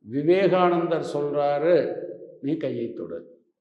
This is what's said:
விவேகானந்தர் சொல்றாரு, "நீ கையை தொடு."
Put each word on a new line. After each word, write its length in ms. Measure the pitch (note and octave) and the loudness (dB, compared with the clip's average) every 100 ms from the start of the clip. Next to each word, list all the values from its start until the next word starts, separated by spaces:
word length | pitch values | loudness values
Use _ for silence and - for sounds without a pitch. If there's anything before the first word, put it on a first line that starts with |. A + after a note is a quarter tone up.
விவேகானந்தர் 1040 | G#2 B2+ D3 F#3 F#3+ F#3 F3+ E3+ E3+ D#3+ - | -6 -2 2 4 4 4 4 2 0 -2 -2
சொல்றாரு, 880 | D3 D3 C#3+ C#3+ C#3+ D#3+ E3+ B2+ - - - - - | -4 -2 0 0 2 4 4 2 -4 -10 -14 -16 -10
"நீ 160 | C#3 D#3+ | -4 -4
கையை 360 | C#3+ A#2+ A#2 | -4 -4 -6
தொடு." 520 | - E2 E2 - - _ _ | -8 -10 -12 -14 -20 _ _